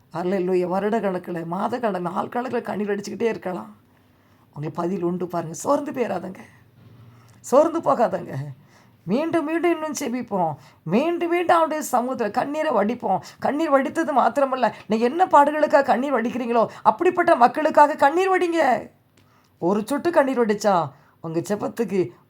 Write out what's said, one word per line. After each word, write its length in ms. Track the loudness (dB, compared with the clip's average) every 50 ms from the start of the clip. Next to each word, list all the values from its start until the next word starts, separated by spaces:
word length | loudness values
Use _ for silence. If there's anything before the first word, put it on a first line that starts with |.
| _ _ -8
அல்லேலூயா. 540 | -6 -2 -2 0 0 0 0 0 0 0
வருட 340 | 0 -2 -2 0 0 0 0
கணக்குல, 460 | 0 -2 -4 -4 -6 -8 -8 -8 -6
மாத 320 | -6 -6 -4 -4 -4 -4 -4
கணக்கு, 320 | -4 -2 -2 -4 -4 -4
நாள் 180 | -4 -6 -6 -6
கணக்குல 340 | -6 -6 -6 -4 -4 -6 -6
கண்ணீர் 280 | -6 -6 -4 -4 -4
அடிச்சுக்கிட்டே 320 | -4 -4 -6 -8 -6 -4 -2
இருக்கலாம். 520 | -2 -2 -4 -6 -8 -8 -8 -10 -14 -18 -20 _ _ _ _ _ _ _ _ _ _ _ _ _
உங்களுக்கு 360 | _ -12 -10 -10 -8 -6 -4 -4
பதில் 200 | -4 -4 -2 -2
உண்டு 240 | -2 -2 -4 -4
பாருங்க. 280 | -6 -6 -6 -6 -6 -8
சோர்ந்து 380 | -6 -2 0 0 0 -2 -4 -6
போயிடாதங்க, 460 | -4 -4 -4 -4 -6 -8 -10 -14 -16 -18 -20 -20 _ _ _ _ _ -20 -20 -20 -20 -20 -20 -20 -20 -20 -20 -20 _
சோர்ந்து 400 | -4 2 4 4 4 4 2 -2
போகாதங்க. 540 | 0 0 2 2 2 0 -2 -4 -8 -8 -10 -10 -10 -10 -12 -16 -20 _ _ _ _ _ _ _ -6
மீண்டும் 420 | -4 -2 -2 -2 0 -2 -2 -2
மீண்டும் 260 | -2 -2 0 0 0
இன்னும் 240 | 0 0 -4 -6 -6 -6
செபிப்போம். 540 | -6 -6 -6 -6 -6 -4 -2 -2 -2 -2 -4 -6 -12 -20 -20 _ -6
மீண்டும் 480 | -2 0 0 0 0 -2 -2 -2 0
மீண்டும் 260 | 0 0 2 2 4
அவருடைய 280 | 4 2 2 -2 -4 -4 -2 -2
சமூகத்துல 380 | -2 -2 -2 -4 -4 -4 -4
கண்ணீரை 420 | -2 -4 -4 -4 -4 -4 -2 0 0
வடிப்போம். 460 | 0 0 0 -2 -4 -4 -2 -2 -2 -4 -8 -12 -6
கண்ணீர் 340 | -4 -2 -2 -2 0 2 2
வடித்தது 460 | 2 2 0 -2 -2 -2 0 2 2
மாத்திரமல்ல, 540 | 2 2 2 2 0 0 0 0 0 0 -2 -4 -4
நீ 120 | -2 0 0
என்ன 260 | 2 0 2 2 2
பாடுகளுக்காக 600 | 6 6 6 6 6 4 2 2 4 4 4 4
கண்ணீர் 300 | 4 2 0 0 0 0
வடிக்கிறீங்களோ, 520 | 0 0 -2 -4 -4 -2 0 2 2 2 0 -2 0 2
அப்படிப்பட்ட 540 | 2 2 4 2 2 2 2 4 4 4
மக்களுக்காக 580 | 6 4 4 4 2 0 4 6 6 6 6 6
கண்ணீர் 360 | 4 2 2 4 4 2 4
வடிங்க. 600 | 2 2 2 2 2 2 2 2 2 0 -2 -8 -16 _ _ _ _ _ _ _ _ _ _ _ _ -4
ஒரு 240 | -2 0 0 0 0
சொட்டு 240 | -2 -4 -2 -2 0
கண்ணீர் 360 | 2 2 2 2 2 0 0
வடிச்சா 440 | 0 0 0 0 2 2 2 0 -2 -6 -14 _ _ _ _
உங்க 200 | -12 -6 -4 -4
ஜெபத்துக்கு 720 | -4 -4 -4 -4 -4 -6 -6 -6 -4 -2 0 0 -2 -2 -4 -14 _ _